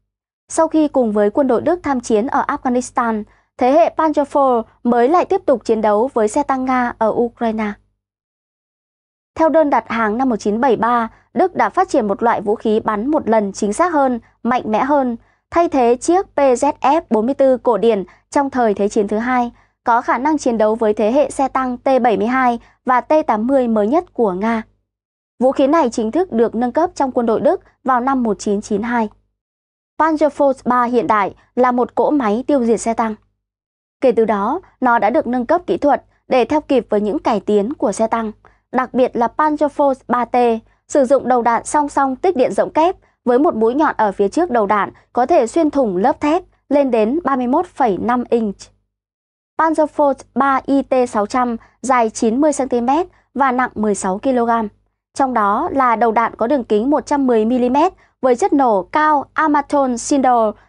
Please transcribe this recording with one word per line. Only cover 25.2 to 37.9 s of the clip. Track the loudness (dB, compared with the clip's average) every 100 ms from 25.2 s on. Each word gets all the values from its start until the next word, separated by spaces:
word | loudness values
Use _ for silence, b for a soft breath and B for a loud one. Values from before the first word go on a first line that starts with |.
| _ -2
Vũ | 0
khí | 2 2
này | 2 0
chính | -2 -2
thức | -2 -2
được | 0 0 0
nâng | -2
cấp | 0 -2 -2
trong | -4
quân | -2 0
đội | 0
Đức | 0 -2 b b
vào | -2 -2
năm | 0 -2
một | -2 -2
chín | -2 -4
chín | -2 -4
hai. | -2 -2 -4 -8 _ _ _ _ _ _ _ -2
Panzerfaust | 0 2 0 2 0 0 -2
ba | 0
hiện | 0 0 2
đại | 2 0 b b 0
là | 0
một | 2 -2 0
cỗ | 0
máy | 2 0 -2 0
tiêu | 0 2
diệt | 0
xe | -2
tăng. | -2 -4 -6 _ _ _ _ _ _ _ _
Kể | 2
từ | 2 2
đó, | 0 -2 -4 b _
nó | 0 2
đã | 2
được | 0 -2
nâng | -4 -2
cấp | -2 -2
kỹ | -2
thuật | 0 0 -4 _ -2
để | -2 0
theo | -2
kịp | 0 -2 0
với | -2
những | -2 -4
cải | -2 -2
tiến | 0 -2 -2
của | -4 -4